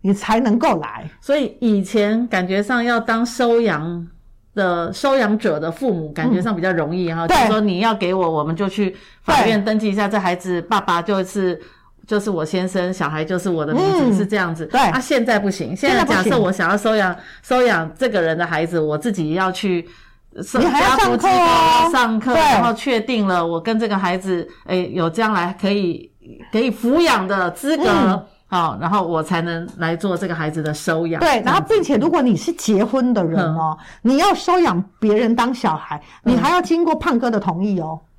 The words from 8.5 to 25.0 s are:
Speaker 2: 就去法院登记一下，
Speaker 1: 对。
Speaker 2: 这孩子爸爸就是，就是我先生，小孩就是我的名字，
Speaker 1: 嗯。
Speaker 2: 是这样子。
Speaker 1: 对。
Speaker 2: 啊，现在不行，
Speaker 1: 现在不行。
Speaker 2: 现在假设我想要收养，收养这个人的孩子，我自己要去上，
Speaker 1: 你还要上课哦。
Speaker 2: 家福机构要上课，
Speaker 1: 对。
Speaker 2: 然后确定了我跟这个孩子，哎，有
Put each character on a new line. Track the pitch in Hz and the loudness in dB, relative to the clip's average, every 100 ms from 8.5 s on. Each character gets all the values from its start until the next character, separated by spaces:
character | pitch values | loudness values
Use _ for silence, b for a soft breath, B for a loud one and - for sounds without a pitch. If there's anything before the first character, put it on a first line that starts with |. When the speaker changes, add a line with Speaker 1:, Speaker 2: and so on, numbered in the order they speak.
| 165 | -2
Speaker 2:
就 | 196 | -4
去 | 202 196 185 B B | -2 -4 -4 B B
法 | - 285 220 | 0 4 4
院 | 214 | 2
登 | 208 214 | 0 0
记 | 214 | 0
一 | 196 | 0
下， | 202 | 0
Speaker 1:
对。 | |
Speaker 2:
这 | 208 | 0
孩 | 185 180 | 0 -2
子 | 185 175 | -2 -4
爸 | 170 214 | 0 -2
爸 | 196 170 | 0 -2
就 | 170 196 | 0 -2
是， | 185 202 185 160 B B B _ - | -2 -2 -2 -4 B B B _ -4
就 | 208 | -2
是 | 208 | -2
我 | 175 | -4
先 | 160 190 185 | -2 -2 -2
生， | 185 180 | -2 -4
小 | 185 147 | -4 -4
孩 | 156 | -4
就 | 160 185 | -4 -4
是 | 185 | -2
我 | 165 151 | -2 -2
的 | |
名 | 247 | 0
字， | 381 370 262 | 2 2 2
Speaker 1:
嗯。 | |
Speaker 2:
是 | 202 202 | 2 0
这 | 208 | -2
样 | 175 | -4
子。 | 165 156 | -6 -2
Speaker 1:
对。 | 254 | 2
Speaker 2:
啊， | 226 254 | 2 0
现 | 254 277 233 | 0 0 2
在 | 214 | 0
不 | 202 | 0
行， | 185 127 | -4 -6
Speaker 1:
现 | 190 277 - | -2 0 0
在 | |
不 | 311 | 2
行。 | 202 | 0
Speaker 2:
现 | 190 | 2
在 | |
假 | 262 | 2
设 | |
我 | 185 | 0
想 | 185 170 | 0 0
要 | 208 | 0
收 | 220 220 | 0 2
养， | 190 175 B B | 0 -4 B B
收 | - 254 | -2 2
养 | 247 180 165 - | 4 2 -2 -4
这 | 254 | -2
个 | 208 | 0
人 | 165 160 | 0 0
的 | 170 | -2
孩 | 160 165 | -2 -2
子， | 170 | 0
我 | 151 151 | 0 -2
自 | 233 | -2
己 | 196 151 | -2 -2
要 | 170 190 | 0 -2
去 | 185 196 175 170 B B B _ - | -2 -2 -2 -4 B B B _ -14
上， | - - | -4 0
Speaker 1:
你 | 311 | 2
还 | 277 | 2
要 | - 262 | 2 2
上 | |
课 | 262 | 2
哦。 | |
Speaker 2:
家 | |
福 | 240 | 2
机 | 392 | 4
构 | 370 339 330 330 330 330 | 4 6 6 6 6 4
要 | |
上 | 277 233 220 | 2 2 0
课， | 254 | 2
Speaker 1:
对。 | 247 | 4
Speaker 2:
然 | 302 220 | 6 4
后 | 233 | 2
确 | 226 277 233 | 0 -2 -2
定 | 214 233 196 | 0 -2 0
了 | 180 170 | 0 0
我 | 170 | -2
跟 | 214 220 | -2 -2
这 | 226 | 0
个 | 196 | -2
孩 | 185 185 | -2 -2
子， | 190 180 - B - | -2 -4 -4 B -4
哎， | 185 180 | -4 -2
有 | 180 | -2